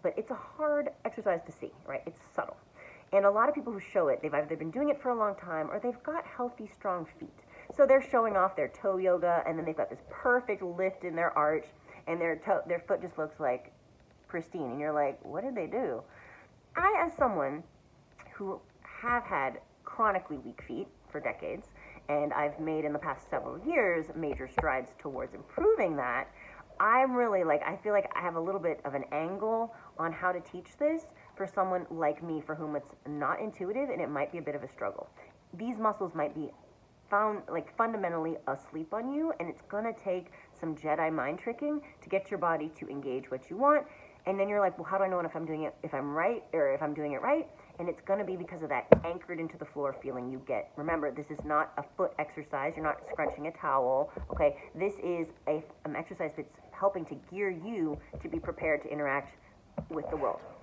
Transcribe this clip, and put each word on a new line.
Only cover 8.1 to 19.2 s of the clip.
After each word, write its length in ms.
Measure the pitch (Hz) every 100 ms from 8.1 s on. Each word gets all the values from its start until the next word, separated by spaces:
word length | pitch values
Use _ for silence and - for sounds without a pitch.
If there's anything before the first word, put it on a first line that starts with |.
| 247 226 196
off 200 | 190 180
their 120 | 135
toe 280 | - 196 185
yoga, 460 | 185 175 175 170 -
and 100 | 160
then 80 |
they've 120 | 160 156
got 140 | -
this 120 | 123 -
perfect 520 | - 254 247 247 196
lift 420 | 180 175 190 190
in 100 | 175
their 220 | 165 170 -
arch, 280 | 151 156 - - - - -
and 120 | 170
their 160 | 170 160
toe, 260 | - 180 -
their 140 | 175
foot 220 | - 220
just 160 | 180 -
looks, 200 | 156 -
like, 340 | 143 131 - - - - - - -
pristine. 460 | 175 165 175 131
And 80 | 131
you're 120 | 151
like, 320 | 151 143 -
"What 200 | - 156
did 100 | 254
they 120 | 233 156
do?" 360 | 233 214 113 - - - - - - _ -
I, 280 | 370 415
as 80 | 339
someone 500 | - 262 180 139 147 - - - - - - -
who 260 | - 196 - - -
have 400 | - - 240 240